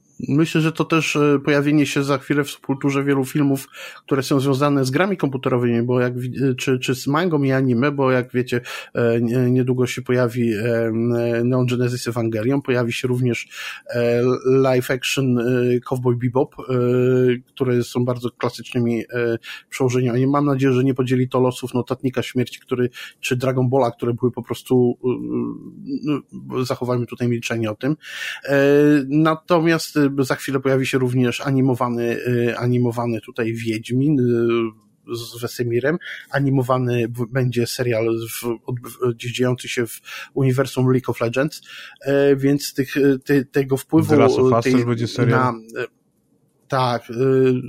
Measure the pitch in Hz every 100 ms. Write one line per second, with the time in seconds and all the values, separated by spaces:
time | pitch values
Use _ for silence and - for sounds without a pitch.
0 | _ - - 139 160 165 160 156 156 165
1 | 151 151 147 143 143 143 143 151 139 147
2 | 139 135 - 147 143 - - 135 143 139
3 | 139 139 131 151 143 135 - - - -
4 | - 135 127 143 135 131 147 143 127 131
5 | 190 185 147 131 131 127 120 117 120 127
6 | 123 123 123 120 135 127 - 127 127 127
7 | 131 147 180 151 139 135 135 120 143 139
8 | 131 127 123 123 123 120 123 - - -
9 | 120 117 117 127 123 127 127 127 123 -
10 | 127 123 123 123 117 104 117 117 113 113
11 | 120 117 120 117 120 127 123 123 123 123
12 | 120 117 113 113 113 139 139 123 120 117
13 | 127 123 127 113 - - - - - 123
14 | 120 120 123 127 127 135 135 127 - 135
15 | - - 135 123 117 127 123 123 - 131
16 | 127 120 123 127 151 - - 127 123 127
17 | 127 127 127 123 - - 127 123 117 123
18 | 123 120 120 - 120 - 113 127 117 117
19 | - 123 117 113 - - - - 131 127
20 | 127 120 131 143 143 135 135 123 135 127
21 | 123 127 127 131 127 - 123 123 117 -
22 | 131 123 - 127 120 - - 123 123 -
23 | - - - 127 127 127 127 139 120 -
24 | 120 117 123 120 117 117 - 127 123 120
25 | 127 117 120 123 117 113 - 90 101 139
26 | 147 143 - 131 131 127 127 131 123 123
27 | 120 120 120 117 - 117 110 104 131 151
28 | - - - - - 139 139 143 147 147
29 | 135 147 160 160 - 175 165 165 - 151
30 | 139 139 131 143 - 135 131 131 127 135
31 | 127 127 123 117 143 135 135 123 123 120
32 | 117 117 123 123 120 113 120 123 120 117
33 | 120 113 - 123 113 117 117 110 113 123
34 | 143 143 123 117 117 117 113 110 _ _
35 | - 117 117 120 117 - 120 117 131 170
36 | - - - 139 139 139 123 127 123 120
37 | 113 120 113 131 127 120 117 - 123 113
38 | 113 113 113 - 120 117 - 127 120 -
39 | 123 120 123 117 127 127 - - 117 -
40 | - - - - 135 127 131 - 127 127
41 | - 117 117 123 151 - - - - -
42 | - 139 143 135 135 143 - - 131 147
43 | 139 135 - 143 131 147 135 135 - 160
44 | 156 151 120 123 127 117 131 127 120 117
45 | 120 - 123 127 127 113 113 120 117 _
46 | _ _ _ _ _ _ - 135 127 120
47 | - 117 135 131 131 127